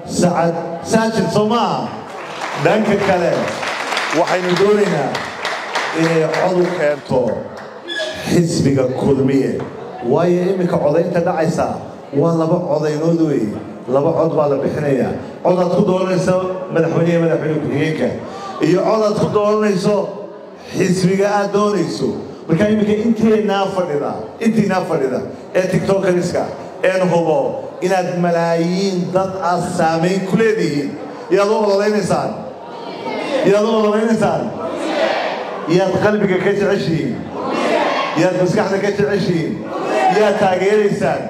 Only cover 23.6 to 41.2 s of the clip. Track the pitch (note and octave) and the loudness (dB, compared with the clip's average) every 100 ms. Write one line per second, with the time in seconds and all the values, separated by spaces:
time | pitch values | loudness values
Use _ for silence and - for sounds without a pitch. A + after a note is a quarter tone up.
23.6 | F#3+ F#3 E3+ D3 B2 G#2+ - - A3+ A3 | 0 0 0 -2 -2 -6 -10 -2 0 2
24.6 | G3 F#3 F3 D3+ C3 B2 - - - - | 2 0 0 -2 0 -2 -6 -10 -4 -2
25.6 | F#3 E3+ - G3 F#3 F3 - C3+ G#2+ - | 2 0 2 2 2 2 0 -2 -4 -8
26.6 | - - F3 F#3+ F3+ E3+ D#3+ D3 C3 - | -12 -2 0 2 2 2 2 0 0 -4
27.6 | - - F3+ F#3 F3+ F3 F3 E3+ E3+ E3+ | -10 -6 0 0 0 0 0 2 2 2
28.6 | E3+ F3+ G3 F3+ F3 F#3 F#3+ F#3+ F3 F3 | 0 0 0 -2 -2 0 -2 -2 -2 0
29.6 | - - E3 E3 F3 G3 F#3+ - A3+ F#3+ | -2 0 0 2 0 0 0 2 2 2
30.6 | E3 C#3+ C#3+ - - - - F#3 G3+ A3 | 0 -2 -4 -6 -12 -12 0 2 4 2
31.6 | G#3 G3 G#3 G#3 E3+ E3 C3+ - - - | 2 2 2 0 0 0 0 -6 -12 -14
32.6 | - - - - - - - - - G3+ | -14 -12 -12 -10 -8 -6 -2 0 4 4
33.6 | G#3+ A3+ G#3 G#3 A3+ A3+ G3 D#3+ - - | 4 2 2 2 2 2 2 0 -4 -6
34.6 | - - - - - - - - - - | -8 -6 -4 0 0 0 -2 -6 -8 -8
35.6 | - E3+ F#3+ - G#3 G#3+ G3 F3+ F#3+ G3+ | 0 2 2 2 2 2 2 2 2 2
36.6 | F#3+ G3 E3 D#3 C3+ G#2 - - - - | 2 0 0 0 -2 -4 -8 -8 -4 -2
37.6 | - - - - - D3+ F3 F3+ F3+ G#3 | 0 0 0 -2 -2 2 2 2 2 2
38.6 | G3 G3 G3+ G3+ G3+ G3 - E3+ C#3+ - | 0 0 0 0 0 0 0 -2 -2 -6
39.6 | - - - - - F#3 - G3+ G3 F#3 | -6 -6 -2 0 2 4 4 4 2 2
40.6 | F#3+ G#3+ G3+ - F3+ C#3 | 2 4 2 2 0 -2